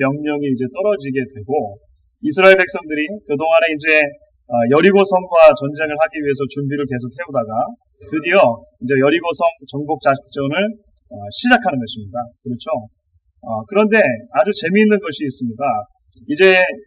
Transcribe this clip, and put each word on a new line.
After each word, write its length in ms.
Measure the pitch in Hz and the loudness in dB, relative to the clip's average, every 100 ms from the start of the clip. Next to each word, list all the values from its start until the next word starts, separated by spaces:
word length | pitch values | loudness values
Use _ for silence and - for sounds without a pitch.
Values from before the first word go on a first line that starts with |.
명령이 480 | 135 147 151 147 143 | -2 -2 -4 -4 -2
이제 140 | 123 127 | -2 -4
떨어지게 480 | 175 202 202 139 135 127 - | -4 -2 -2 -4 -6 -6 -10
되고, 400 | 107 156 110 101 _ _ _ _ | -6 -4 -4 -12 _ _ _ _
이스라엘 320 | 151 151 190 190 | -6 4 6 6
백성들이 400 | 185 180 160 151 156 208 - | 4 -4 -8 -6 -6 -8 -6
그동안에 360 | 147 160 165 165 156 | -4 2 2 2 -2
이제, 220 | 151 156 147 - _ _ _ | 2 2 2 -4 _ _ _
아, 40 | 120 117 | -2 2
여리고 220 | 143 180 196 | 4 4 4
성과 480 | 190 185 180 170 160 | 2 0 0 6 6
전쟁을 380 | 143 139 147 156 | 6 -2 -6 -6
하기 220 | 151 160 165 | -2 -2 -2
위해서 160 | 147 135 135 | -4 -2 -4
준비를 320 | - 139 143 139 | -6 -6 -4 -4
계속 240 | 127 120 | -6 -8
해오다가 380 | 139 170 139 110 110 151 240 _ _ - | -12 -6 -4 -4 -4 -4 -8 _ _ -8
드디어 300 | 156 - 196 143 113 - _ | -6 2 4 4 2 -10 _
이제 140 | 123 135 | -2 2
여리고 260 | 135 165 170 160 | 2 2 -2 -2
성 100 | 170 - 139 | -2 -2 -10
정복 300 | 139 147 151 | -10 -6 -6
작전을, 540 | 147 135 - 147 139 160 208 220 _ _ _ | -4 -6 -6 -6 -4 -2 -4 -6 _ _ _
어, 20 | 202 101 | -16 -12
시작하는 480 | - 247 247 190 139 | -6 0 2 2 -4
것입니다. 380 | 113 110 101 123 120 _ | -6 -10 -10 -10 -10 _
그렇죠? 480 | 127 120 - 147 110 _ _ _ _ _ | -12 -10 -8 -8 -8 _ _ _ _ _
어, 160 | - 220 220 | -10 -10 -4
그런데 320 | 202 214 220 139 113 - | 0 2 2 2 0 -4
아주 160 | 139 165 202 | 0 0 0
재미있는 420 | 160 196 214 208 | 0 2 4 2
것이 300 | 196 143 147 | -2 -6 -8
있습니다. 340 | - 123 113 143 110 104 _ _ _ - | -6 -8 -6 -4 -4 -6 _ _ _ -8
이제 320 | 151 190 185 185 - | 2 4 6 2 -2